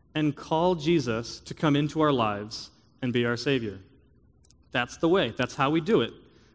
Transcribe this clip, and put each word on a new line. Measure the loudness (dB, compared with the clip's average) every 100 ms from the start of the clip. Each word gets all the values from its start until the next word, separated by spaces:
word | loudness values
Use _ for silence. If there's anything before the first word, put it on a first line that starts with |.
| _
and | -2 -2 -2
call | -2 2 2 2
Jesus | 2 2 2 -4 -6 -12
to | -14
come | -2 2
into | 2 0 0
our | 2
lives | 2 0 -2 -8 -12 -16 _ _ -8
and | -2
be | 0
our | 0 -2
Savior. | 0 0 -2 -10 -18 -20 _ _ _ _ _ _ _
That's | -4 -4 -2
the | 2
way. | 2 0 -2
That's | -4
how | 0 0
we | 0
do | 2 2
it. | 2 -6 -20 -20 _